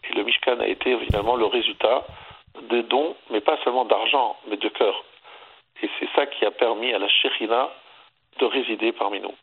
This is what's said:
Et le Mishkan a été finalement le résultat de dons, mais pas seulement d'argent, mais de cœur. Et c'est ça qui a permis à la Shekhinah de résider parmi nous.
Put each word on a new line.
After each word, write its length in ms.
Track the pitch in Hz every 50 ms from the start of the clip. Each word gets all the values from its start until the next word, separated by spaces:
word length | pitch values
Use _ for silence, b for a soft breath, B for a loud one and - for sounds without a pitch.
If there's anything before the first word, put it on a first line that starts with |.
| - -
Et 40 | -
le 100 | - -
Mishkan 340 | 120 117 - - - 123 117
a 60 | 107
été 320 | 101 95 - - 131 127 113
finalement 380 | - - - 104 101 113 123
le 100 | 123 110
résultat 560 | 101 - 120 110 - - - - 107 123 143 - B B B B B B B B B _ - - -
de 120 | 120 120
dons, 340 | 117 - 123 131 151 170 - - - -
mais 100 | 117 107
pas 160 | 104 - 156 - -
seulement 200 | 135 123 127 123
d'argent, 520 | 107 113 101 110 - - 139 123 107 - - - 117
mais 80 | 107
de 120 | 101 101 107
cœur. 360 | - - 123 104 98 - - - - B B B B B B B B B B _ _ -
Et 60 | - - - -
c'est 100 | - - -
ça 120 | - 143
qui 180 | 143 - - 113
a 60 | 104
permis 420 | - - 123 117 110 104 117 127
à 60 | 117 98
la 100 | 98 101
Shekhinah 600 | - - - 135 - - - 107 113 120 135 147 - B B B B B B B B _ _ _ _ -
de 40 | -
résider 460 | - - 139 120 117 113 101 110 113
parmi 280 | 113 - 110 101 104 95
nous. 140 | 98 92 - _